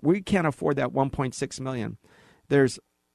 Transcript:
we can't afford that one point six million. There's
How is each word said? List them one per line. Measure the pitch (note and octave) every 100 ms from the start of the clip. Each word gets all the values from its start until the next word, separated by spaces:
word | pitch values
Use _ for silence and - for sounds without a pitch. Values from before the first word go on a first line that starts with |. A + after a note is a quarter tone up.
we | C#3+ G3+
can't | F#3+ G3 D#3+
afford | - D#3 C#3
that | B2
one | C3+ C3+
point | - C3
six | - C3+ -
million. | C3 B2+ A2+ G#2+ _ _ _ _ -
There's | C#3 C3 - _ _ _